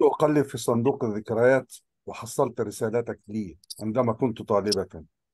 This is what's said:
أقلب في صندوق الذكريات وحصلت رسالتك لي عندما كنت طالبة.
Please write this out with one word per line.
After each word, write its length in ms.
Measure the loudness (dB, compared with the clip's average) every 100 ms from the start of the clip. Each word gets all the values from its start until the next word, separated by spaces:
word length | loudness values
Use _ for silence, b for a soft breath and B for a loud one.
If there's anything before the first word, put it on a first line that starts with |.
أقلب 440 | 2 4 2 4 0
في 120 | -2
صندوق 460 | 0 2 2 0
الذكريات 720 | -2 -4 -2 4 6 4 2 -12 _ _ -16
وحصلت 560 | -12 -6 -2 -2 -2
رسالتك 580 | -6 -4 -2 -2 -4 -8 -8
لي 300 | -8 -8 -12 -20 -10
عندما 320 | -4 0 0
كنت 280 | 0 -2 -2
طالبة. 600 | -2 0 0 -2 -4 -10 -20 _ _